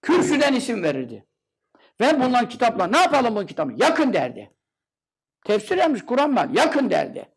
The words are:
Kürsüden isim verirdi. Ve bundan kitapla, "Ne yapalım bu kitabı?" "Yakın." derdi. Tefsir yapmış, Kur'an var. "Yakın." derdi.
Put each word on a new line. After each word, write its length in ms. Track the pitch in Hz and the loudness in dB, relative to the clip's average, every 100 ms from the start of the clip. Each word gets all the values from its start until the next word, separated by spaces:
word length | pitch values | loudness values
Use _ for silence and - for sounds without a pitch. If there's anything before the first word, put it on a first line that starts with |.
Kürsüden 520 | - 349 - 294 277 | 2 2 2 2 2
isim 300 | 254 - 226 | 2 -2 -4
verirdi. 420 | 160 135 123 110 _ _ _ _ _ _ _ _ | -2 -4 -8 -14 _ _ _ _ _ _ _ _
Ve 180 | 240 311 | 0 2
bundan 300 | 254 247 240 | 2 0 0
kitapla, 380 | - 240 185 180 | 0 -2 0 0
"Ne 100 | 269 | 2
yapalım 380 | 349 294 240 208 | 4 2 0 -2
bu 100 | 190 | -6
kitabı?" 280 | - 147 110 | -6 -6 0
"Yakın." 360 | 285 330 285 | 0 2 0
derdi. 380 | 185 127 123 104 _ _ _ _ _ _ _ _ _ - | 0 -2 -8 -20 _ _ _ _ _ _ _ _ _ -2
Tefsir 320 | 208 208 359 | -2 0 0
yapmış, 280 | 330 247 - | 0 0 -2
Kur'an 300 | 247 294 247 | 0 2 0
var. 140 | 143 | 0
"Yakın." 360 | 208 311 302 247 | 2 2 2 0
derdi. 360 | 165 147 - - | 0 -2 -8 -16